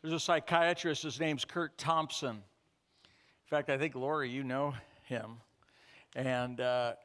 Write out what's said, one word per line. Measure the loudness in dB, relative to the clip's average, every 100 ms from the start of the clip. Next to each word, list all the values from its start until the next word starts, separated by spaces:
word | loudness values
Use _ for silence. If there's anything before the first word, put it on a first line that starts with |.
There's | -2
a | -2
psychiatrist, | 2 2 4 4 4 2 0 -2
his | -4 -2
name's | -2 -2 -4
Curt | -4 -4 -2
Thompson. | 2 2 2 -2 -4 -6
In | -14 _ _ _ _ _ _ _ _ _ _
fact, | 0 2
I | 0
think, | 0 0
Lori, | -2 0 -2
you | -4
know | -2 -2 -2 -4 -12 -20
him. | -6 -6 -6 -14 _ _ _ _ -20 -20 _ -4
And, | 0 0 -2 0
uh, | 2 2 0 -2